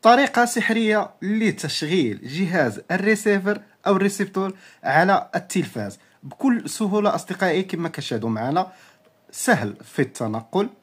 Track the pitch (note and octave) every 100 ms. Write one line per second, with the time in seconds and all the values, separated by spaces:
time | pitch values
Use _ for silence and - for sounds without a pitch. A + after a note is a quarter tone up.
0 | A3 B3 C#4 - A#3+ A#3 G3+ A3+ A3 G#3+
1 | F#3 - F#3+ A3 G#3+ - D#3 - D3+ F3+
2 | B2+ G2 - D3 F#3+ F3+ C3 G2+ - F#3
3 | G3 G#3+ G#3+ G3+ F#3+ G#3 - _ - G3
4 | G3+ G3 F#3+ F#3+ F#3+ F#3 - - - C#3+
5 | F#3 F#3+ - F3+ - G3 C#3 A#2+ G#2 -
6 | _ _ C#3 - C4+ A#3 - - G#3+ G#3
7 | G#3 - - F#3 F#3+ E3 F#3+ E3 E3 D#3+
8 | - A#2 A2+ G#2+ A#2+ D#3+ F#3 - - _
9 | _ _ _ - - G#3+ G#2+ - - -
10 | C#3 - A2+ A2 A2+ F#3 A3 -